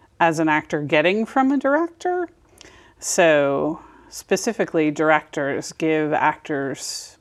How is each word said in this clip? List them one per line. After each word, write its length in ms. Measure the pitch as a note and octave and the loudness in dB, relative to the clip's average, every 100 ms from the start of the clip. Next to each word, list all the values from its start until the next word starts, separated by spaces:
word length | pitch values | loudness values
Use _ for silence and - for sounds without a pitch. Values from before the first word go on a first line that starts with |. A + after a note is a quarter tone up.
| _ - | _ 0
as 180 | E3+ D#3+ | 2 2
an 100 | D#3+ | 2
actor 340 | D3+ D3+ D#3+ | 0 0 -4
getting 420 | D3 D#3 E3 G#3 | 0 2 4 2
from 260 | A3 C4+ C4 | 0 0 2
a 60 | C#4 | 2
director. 720 | C4+ D4 E4+ - F4+ F4+ F4 _ _ _ - - - _ | 0 0 -2 -4 -4 -4 -6 _ _ _ -20 -20 -20 _
So 840 | - - E3 D3+ C#3 C#3 D3+ - - - - | -6 2 4 4 2 0 -2 -6 -14 -20 -20
specifically, 800 | - - F#3+ A#3+ G#3 F3+ E3+ D3+ | -16 -4 -4 -2 -4 -2 0 0
directors 840 | D3 D#3 D3+ - - C#3 C#3 - | 0 2 2 0 -6 -4 -4 -8
give 400 | - D#3+ D#3 D3+ | -4 -2 0 0
actors 1040 | D3+ D3 D3+ - C#3+ C3+ C3 - - - _ | 0 0 -2 -6 -6 -6 -8 -10 -12 -16 _